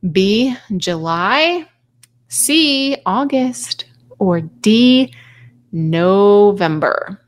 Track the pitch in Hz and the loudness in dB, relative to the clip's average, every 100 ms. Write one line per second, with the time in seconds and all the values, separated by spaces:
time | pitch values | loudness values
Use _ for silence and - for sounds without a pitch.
0 | 185 165 190 214 262 247 _ 190 175 170 | -2 0 0 2 0 -4 _ -8 -6 -6
1 | 165 165 185 262 320 349 311 _ _ _ | -4 -4 -2 0 0 -2 -8 _ _ _
2 | _ _ _ - - 302 311 269 269 277 | _ _ _ -6 0 0 2 0 -2 -4
3 | - 202 285 269 254 247 - - - _ | -4 -2 -2 -2 -2 -6 -12 -12 -14 _
4 | _ - 190 170 165 _ 214 220 247 254 | _ -4 -2 -2 -4 _ 2 4 4 4
5 | 262 - - _ - _ _ 165 160 165 | 0 -6 -20 _ -20 _ _ -6 -4 0
6 | 180 196 202 202 208 202 170 156 147 - | 2 4 4 6 4 2 -2 0 -2 -2
7 | - 196 | -6 -14